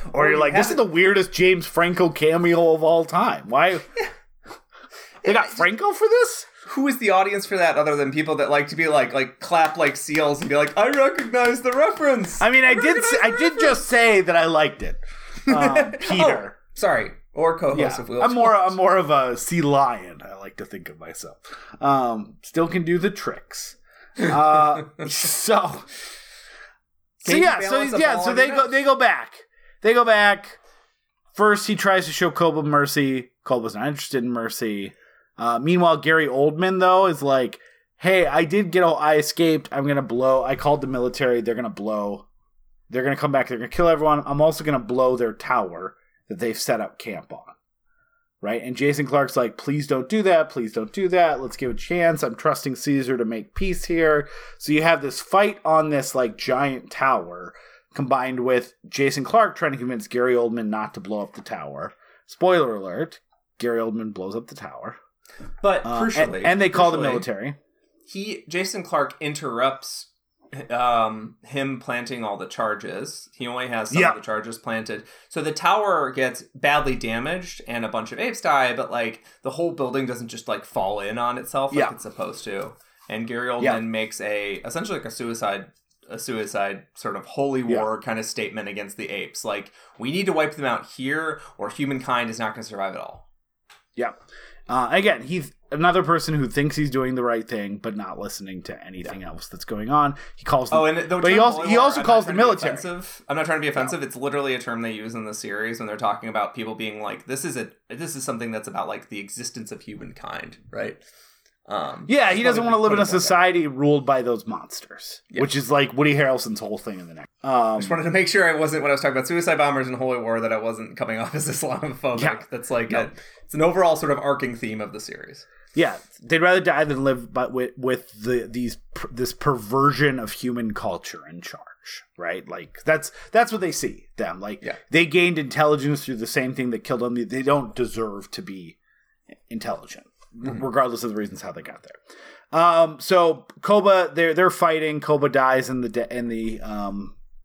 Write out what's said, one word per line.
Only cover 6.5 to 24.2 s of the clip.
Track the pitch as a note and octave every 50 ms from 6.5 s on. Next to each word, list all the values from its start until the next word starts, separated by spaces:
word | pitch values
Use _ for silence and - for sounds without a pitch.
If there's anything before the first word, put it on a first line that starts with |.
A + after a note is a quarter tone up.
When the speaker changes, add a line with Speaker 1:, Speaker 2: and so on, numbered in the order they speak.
| _ - - -
Speaker 1:
Who | - C4+ C4+ C#4+
is | C4 C4
the | A#3 G3
audience | F#3 F#3+ F#3+ G3+ G3+ G3+ -
for | - G3+ F#3
that | E3+ D#3+ C#3 D3
other | D3+ D3+ D3 C#3+
than | C#3 C3+ C3+
people | D3+ D3+ D#3 D3+
that | C3+ C#3+ -
like | D3 D3 C#3+ D3
to | D#3 D3+
be | E3 D3+
like, | D3+ C#3+ B2+ A#2+ C3+
like, | C3+ C3 B2+ - _
clap | - - F3 E3 D#3+ D#3 -
like | E3+ D#3 C#3+ C#3 -
seals | - - D3 D#3 D#3 D3 D3 C#3+
and | - -
be | C#3+
like, | D3 D3+ D3 - G3+
"I | G#3+ C4
recognize | C#4+ C#4 C4+ C#4 C#4 - B3+ A3+ A#3+ B3 B3 A#3+ A#3+ A#3+ B3+
the | B3+ B3
reference"? | C4+ D#4 - - - D#4 C#4+ C4 A3+ F#3+ E3 - -
Speaker 2:
I | G3+ A3+
mean, | B3+ C4 C4
I | B3+
Speaker 1:
"I | B3+
Speaker 2:
did | A3 B3 D#4+ G#4 A#4+
s-, | A4+ A#4
Speaker 1:
recognize | - - G3+
Speaker 2:
I | A#3
Speaker 1:
the | A3+ B3
Speaker 2:
did | D#4+
Speaker 1:
reference." | E4 D#4+ B3
Speaker 2:
just | E4 D4 B3 - - -
say | B3+ A#3 A#3 A3+ G#3+ F#3+
that | F3+ F3 E3+ E3+
I | E3
liked | E3 E3 D3+ D3+ C#3+ - -
it. | - - - - - - - -
Speaker 1:
<laughs> | - - - - - C#4
Speaker 2:
Um, | B3+
Speaker 1:
Oh, | - C#4+ C4+ C4+ D4+ C4+ G#3+ A3 -
Speaker 2:
Peter. | - - - - D#4+ C#4 - - G2+ G#2 - _ _ _ -
Speaker 1:
sorry. | - G#3 F#3 C#3+ A#2 G2+ - - - - _ _
Or | D3 D#3+ E3 - -
co-host | F3 C#3 C#3 D3
Speaker 2:
Yeah. | D3 - - -
Speaker 1:
of | A#2 -
Wheels | A#2 B2 D4+
Speaker 2:
I'm | B3 B3
more, | A#3+ A#3 A3+ G#3+
Speaker 1:
Watch. | G3 F#3 F#3
Speaker 2:
I'm | F#3
more | F#3+ F#3 F#3+ F#3 F#3+
of | E3+ D3
a | D3+ C#3 C3 B2+ A#2+ A#2+
sea | - - E3+ E3+
lion, | C#3+ C#3+ C#3+ C#3 C#3 B2 A#2+ G2+ F2+ F2 E2 C#2 -
I | - G2 G2
like | G2 F#2+ - -
to | G2
think | - - G2+ E2 F2
of | D#2+ E2
myself. | D#2+ E2 E2 - - E2 - _ - - - - - - - -
Um, | - C#3 C#3 C3+ B2+ A#2+ A2+ G#2+ G2+ - - -
still | - - - E3 E3 E3
can | F3 F#3 E3
do | E3 F3 F3
the | F3 F3+
tricks. | F3+ - - B2+ - - - _ - - - - - _ _ _ _ _ - - _
Uh, | -